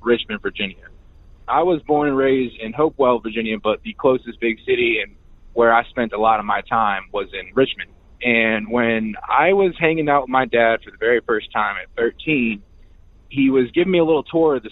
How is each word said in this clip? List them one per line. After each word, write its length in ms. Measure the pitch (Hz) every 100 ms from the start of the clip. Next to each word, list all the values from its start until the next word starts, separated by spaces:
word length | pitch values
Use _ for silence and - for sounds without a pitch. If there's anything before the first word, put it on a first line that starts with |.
Richmond, 400 | 107 120 - 107
Virginia. 460 | 98 - 98 92 - - - - - - -
I 160 | 135
was 180 | 175 165
born 260 | 135 147 147
and 80 | 135
raised 420 | 135 131 120 110
in 120 | 110
Hopewell, 480 | 113 156 - 127 117
Virginia, 380 | 113 110 113 107
but 200 | 110 104
the 100 | 110
closest 460 | - 139 127 120 113
big 200 | 117 110
city 400 | - 123 117 110
and 120 | 101 - - - -
where 200 | 117 117
I 100 | 117 117
spent 240 | - 113
a 40 | 107
lot 220 | 110 107
of 60 | 104
my 160 | 101
time 480 | - 117 107 98 95
was 160 | 101 95
in 200 | 95 92
Richmond. 360 | 101 135 - 82 - - -
And 480 | 123 117 113 110 107
when 460 | 120 117 113 110 104 -
I 240 | 123 165
was 220 | 196 190 160
hanging 300 | 165 160 147
out 140 | 143
with 80 | 127
my 160 | 131 123
dad 360 | 117 113 113
for 80 | -
the 60 | -
very 220 | 110 120
first 300 | - 110 -
time 240 | 113 104 98
at 80 | 90 -
thirteen, 640 | 117 - 160 151 117 104 - - - - - - -
he 220 | 139 135
was 200 | 131 120
giving 180 | 165 180
me 80 | 175
a 60 | 160
little 180 | 165
tour 340 | - 165 160 131
of 60 |
the 60 | 110